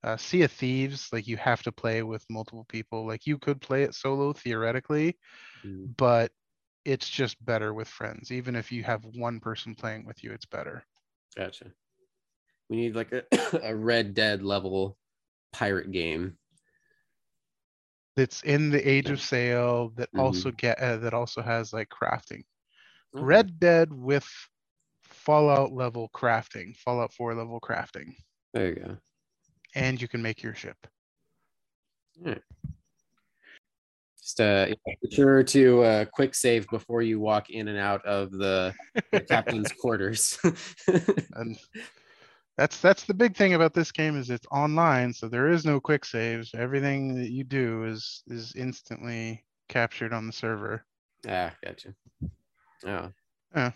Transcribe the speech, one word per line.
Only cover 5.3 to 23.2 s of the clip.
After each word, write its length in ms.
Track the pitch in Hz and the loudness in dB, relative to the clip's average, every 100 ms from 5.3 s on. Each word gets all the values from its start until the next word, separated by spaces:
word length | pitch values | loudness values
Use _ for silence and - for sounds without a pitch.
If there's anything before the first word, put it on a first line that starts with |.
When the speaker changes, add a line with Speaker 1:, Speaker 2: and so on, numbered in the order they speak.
| - - - 101 | -20 -20 -18 -14
Speaker 2:
Mm. 320 | 95 95 117 | -12 -12 2
Speaker 1:
but 340 | 127 117 117 _ _ _ _ _ - | 4 4 2 _ _ _ _ _ -4
it's 240 | 131 - | -4 -4
just 340 | - 127 - | -4 -4 -4
better 300 | 113 113 107 | -4 -2 -2
with 140 | 107 110 | -6 -10
friends. 440 | - 110 - 123 | -10 -10 -10 -10
Even 240 | 127 123 120 | -10 -6 -6
if 140 | 113 | -6
you 120 | 120 | -8
have 200 | 110 113 110 | -4 -4 -6
one 340 | 120 117 113 | -8 -8 -6
person 340 | 113 110 117 | -8 -8 -10
playing 320 | 107 117 110 110 | -10 -10 -10 -14
with 160 | - | -16
you, 80 | 113 | -16
it's 120 | 110 - | -16 -12
better. 400 | - - 123 _ _ _ _ _ - | -12 -10 -14 _ _ _ _ _ -10
Speaker 2:
Gotcha. 360 | 95 - - _ _ _ _ _ _ _ _ _ _ | -10 -12 -20 _ _ _ _ _ _ _ _ _ _
We 60 | 113 | -4
need, 200 | 117 113 | -2 -4
like, 180 | 113 | -6
a, 100 | 127 - | -8 0
<coughs> 320 | - - 165 | 0 2 -4
a 100 | 110 110 | -4 -4
Red 380 | 113 117 104 | 2 2 2
Dead 300 | 98 107 104 | 2 0 0
level 540 | 98 101 95 95 98 - _ _ _ _ _ | -2 -2 -2 -2 -2 -6 _ _ _ _ _
pirate 380 | - 104 95 80 | -4 0 0 -2
game. 460 | 92 82 80 92 90 _ _ _ _ _ _ _ _ _ _ _ _ _ _ _ _ _ - | -4 -2 -2 -6 -10 _ _ _ _ _ _ _ _ _ _ _ _ _ _ _ _ _ 0
Speaker 1:
That's 280 | 127 - | 0 0
in 260 | - 147 151 | 0 2 4
the 180 | 143 139 | 2 4
Age 220 | 135 143 | 2 2
of 80 | 139 | -4
Speaker 2:
Yeah. 40 | - | -2
Speaker 1:
Sail 640 | 127 123 120 123 120 117 117 | -2 0 2 2 0 -2 -6
that 140 | 123 | -6
Speaker 2:
Mm-hmm. 100 | - | 0
Speaker 1:
also 320 | 131 90 131 | 0 0 -4
get, 260 | 120 120 117 | -2 -2 0
uh, 180 | 127 113 | 0 -2
that 160 | 117 | -2
also 280 | 113 120 - | -2 -4 -6
has, 320 | 117 117 110 | -4 -4 -4
like, 160 | 110 104 | -8 -10
crafting. 540 | - - - - - - _ _ _ _ _ _ | -4 -2 -2 -6 -18 -18 _ _ _ _ _ _
Speaker 2:
Okay. 80 | 135 | -6